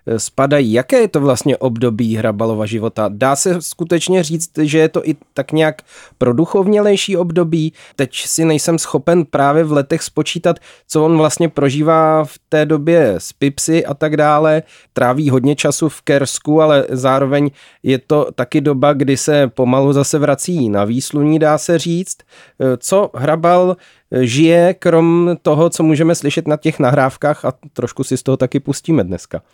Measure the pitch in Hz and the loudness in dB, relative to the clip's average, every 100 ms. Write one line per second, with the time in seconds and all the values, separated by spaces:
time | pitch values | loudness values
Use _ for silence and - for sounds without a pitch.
0 | - 113 - - 139 147 120 110 - 254 | -6 -6 -4 -2 2 2 2 0 2 2
1 | 214 156 139 123 147 127 131 113 123 107 | 2 0 0 0 0 0 -2 0 -2 0
2 | 117 110 110 104 113 110 107 110 110 110 | -2 -2 -2 -2 -2 -2 -4 -4 -6 -4
3 | 104 101 131 139 190 180 - - 165 170 | -4 0 0 0 -2 -4 -6 -8 -4 -2
4 | 170 185 156 165 - - 151 160 156 170 | 0 0 0 -4 -6 -4 0 2 0 0
5 | 156 151 _ - 135 156 156 151 - - | -4 -6 _ -8 -4 0 0 -2 -14 -20
6 | - - 127 120 170 202 190 208 208 196 | -14 -2 0 0 0 0 2 2 2 0
7 | - 180 175 165 165 165 156 - - - | 0 -2 -2 -2 0 0 -2 -6 -12 -6
8 | 131 - - - 165 151 - 165 - 147 | -6 -6 -6 -2 0 0 0 -2 -2 -4
9 | 135 175 147 139 139 151 160 147 139 160 | 0 0 0 0 0 2 2 0 -2 -4
10 | - - 151 170 175 170 - - - 156 | -4 -6 -4 -2 -2 -2 -8 -20 -4 0
11 | 160 165 156 - 170 - 139 143 151 160 | 2 4 2 0 -2 0 -2 0 2 2
12 | 156 156 143 - - 156 151 156 151 170 | 4 2 -2 -8 -4 0 0 0 2 2
13 | 127 87 - - 139 139 - 165 - 139 | 2 0 -6 -4 -4 -2 -2 -2 -2 -4
14 | 156 151 147 151 156 156 156 - _ - | -2 0 2 2 2 0 -4 -16 _ -2
15 | 123 131 147 131 131 143 147 - 156 - | 0 0 2 2 2 0 -2 -2 -4 -4
16 | - 139 135 - - 156 156 143 - 131 | -2 0 0 -6 0 2 4 2 0 -2
17 | 131 135 139 143 147 - - _ - 131 | 0 0 0 0 -2 -4 -20 _ -2 -2
18 | - 151 - - 123 156 143 135 143 143 | 0 0 0 -4 -4 -2 0 2 2 2
19 | 135 135 - 147 135 - 123 131 139 139 | 0 0 0 2 0 0 0 2 2 2
20 | 139 156 147 139 - 175 117 101 104 120 | 0 0 0 -2 -2 -2 0 0 -2 -4
21 | - 147 147 156 151 151 - 165 170 170 | -4 -2 0 2 2 0 0 -2 -2 -4
22 | 190 - _ - - - 131 123 - 196 | -6 -12 _ -20 -18 -4 -2 -2 0 0
23 | 202 - 143 160 170 180 180 180 _ _ | 0 -4 -2 0 2 2 2 -2 _ _
24 | - 123 123 127 165 170 175 180 175 165 | -6 -2 0 2 4 4 4 2 2 2
25 | 165 170 175 170 - 151 170 - 160 151 | 4 2 0 0 0 2 0 2 0 2
26 | 165 170 147 165 156 151 160 - 131 143 | 2 0 -2 -4 -4 -2 -2 0 2 2
27 | 131 - 147 151 - - 147 - 120 - | 0 -2 -4 -2 -6 -8 -12 -8 -8 -6
28 | 131 131 - 131 127 139 143 139 - 156 | -6 -4 -2 -2 0 -2 -4 -6 -2 -2
29 | 90 90 - 82 - | -2 -6 -10 -14 -14